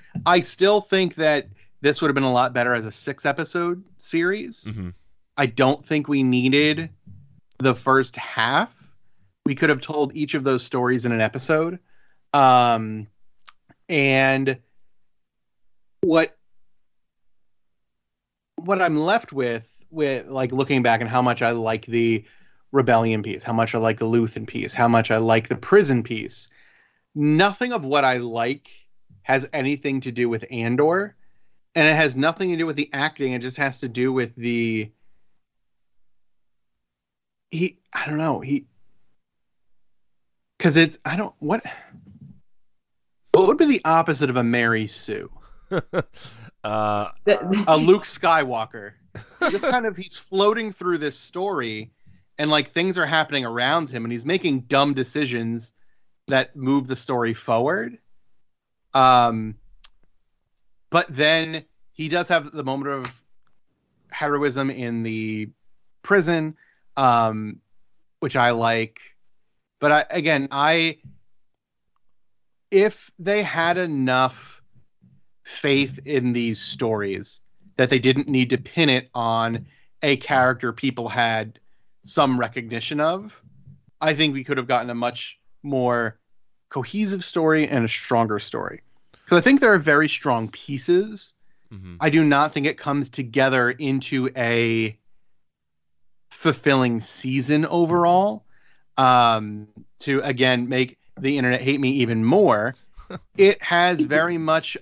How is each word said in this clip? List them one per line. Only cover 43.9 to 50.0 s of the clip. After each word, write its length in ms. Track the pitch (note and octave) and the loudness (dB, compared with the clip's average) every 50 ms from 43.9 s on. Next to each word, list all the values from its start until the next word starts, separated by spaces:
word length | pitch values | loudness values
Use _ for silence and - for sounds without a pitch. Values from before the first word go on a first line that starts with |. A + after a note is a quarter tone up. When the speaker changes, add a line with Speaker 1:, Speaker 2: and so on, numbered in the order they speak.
| E3 E3 E3 E3+ D3+ C3 C#3+ C3 | 4 4 4 2 0 0 0 0
Speaker 1:
of 60 | B2 | 2
a 80 | B2+ A#2+ | 2 2
Mary 440 | A#2 A#2+ A#2+ A#2 A2+ A2+ A2 G#2+ | 2 2 2 2 2 0 0 -2
Sue? 420 | G#2 - - - - - - - - - | -4 -8 -10 -10 -8 -8 -10 -10 -12 -18
Speaker 2:
<laughs> 460 | - - - - - - - F#3+ E3 - - - E3+ - - - - - - A2+ A2+ A2 - - _ - | -20 -20 -20 -20 -20 -10 -6 -6 -6 -6 -4 -4 -6 -6 -6 -10 -20 -20 -20 -20 -20 -20 -20 -16 _ -8
Uh, 480 | G#2 G#2+ G#2+ G#2+ G#2 G#2 G#2 G#2 - - - - | -4 -2 -2 0 0 -2 -2 -4 -6 -10 -4 0
Speaker 3:
Th-, 120 | G#3 - - - F3+ | 0 0 2 0 -2
th- 140 | G3 G#3+ G3 | -2 0 2
Speaker 1:
A 100 | E3 D#3+ | 4 4
Luke 280 | D#3 D#3 F3 G3 G#3 - | 4 6 4 4 4 2
Skywalker. 880 | - - - F#3+ E3+ E3 D#3+ C#3 B2+ A#2+ A2+ A2 - - A2 G2+ G#2 - _ _ _ - - - - - - F4 D#4 | -6 -8 -2 0 2 2 2 0 -2 -4 -6 -6 -8 -12 -16 -18 -18 -20 _ _ _ -20 -20 -20 -18 -8 -4 -4 -2
Just 120 | F#4 G4 F4+ | -2 -2 -2
kind 200 | C#4 B3 B3 A3+ | 0 0 0 -2
of, 100 | A3 F#3 | -4 -6
he's 200 | F3+ | -8